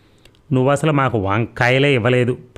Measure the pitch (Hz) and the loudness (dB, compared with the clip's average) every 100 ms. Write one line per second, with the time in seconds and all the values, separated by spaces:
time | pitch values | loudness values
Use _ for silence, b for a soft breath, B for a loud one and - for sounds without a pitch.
0 | b b b b _ 127 127 143 160 143 | b b b b _ 0 2 0 0 0
1 | 131 110 98 104 113 - 123 131 143 131 | 0 -2 -2 -2 -4 -2 0 2 2 0
2 | 113 123 120 123 - | 0 0 0 -4 -8